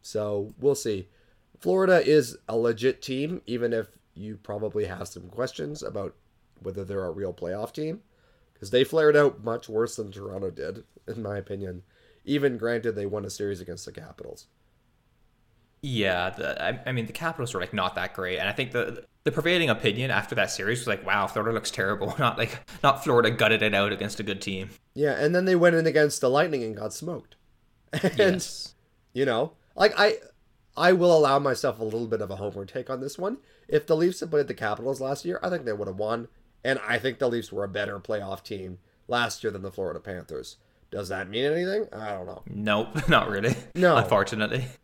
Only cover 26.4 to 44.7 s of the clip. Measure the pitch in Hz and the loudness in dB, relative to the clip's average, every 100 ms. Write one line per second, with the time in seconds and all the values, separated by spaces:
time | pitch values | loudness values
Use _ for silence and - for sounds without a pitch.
26.4 | 170 143 113 104 107 - 156 156 - _ | 2 0 -4 -6 -8 -8 -10 -10 -12 _
27.4 | _ _ _ _ _ 151 185 - 196 185 | _ _ _ _ _ -2 -2 4 4 4
28.4 | - - - _ _ _ _ 123 135 113 | -4 -10 -14 _ _ _ _ -2 0 2
29.4 | 156 _ _ - 208 - 208 - - _ | -2 _ _ 2 2 6 2 2 -8 _
30.4 | _ _ _ - 175 185 175 160 143 139 | _ _ _ 2 4 6 8 8 8 4
31.4 | 139 123 139 110 110 113 117 110 101 95 | 4 0 0 -2 -4 -2 -2 -2 -4 -6
32.4 | 101 98 98 135 123 131 131 - 190 262 | -6 -6 -8 -8 -8 -8 -8 -6 -6 -6
33.4 | _ _ - 151 - 156 170 180 170 156 | _ _ -2 -2 2 2 2 0 -2 0
34.4 | 143 131 110 104 120 131 131 143 175 180 | 0 -2 -4 -2 -4 -4 -4 -4 -4 -4
35.4 | 185 175 123 104 101 95 107 117 117 _ | -4 -4 -4 -4 -4 -4 -2 -2 -6 _
36.4 | _ _ 127 131 104 117 127 113 127 117 | _ _ -2 -2 0 -2 -2 0 0 0
37.4 | 110 101 101 98 104 101 95 107 98 95 | -4 -6 -4 -4 -4 -6 -6 -6 -4 -8
38.4 | - 101 92 90 _ _ - 120 117 - | -8 -10 -10 -14 _ _ -4 0 0 -2
39.4 | 113 95 95 - 95 82 - 90 80 73 | -6 -6 -10 -6 -6 -6 -8 -10 -8 -10
40.4 | 65 - _ _ _ 98 95 95 95 110 | -10 -18 _ _ _ -8 -6 -6 -4 -2
41.4 | 139 160 180 208 220 107 110 98 90 - | 0 0 0 -2 -4 -8 -8 -8 -8 -12
42.4 | - 101 107 104 117 156 143 139 90 101 | -12 -6 0 0 0 -2 4 4 4 0
43.4 | 110 - - 170 180 143 - 123 101 107 | 0 -2 -6 2 4 6 4 4 2 0
44.4 | 107 120 127 | -2 -2 -6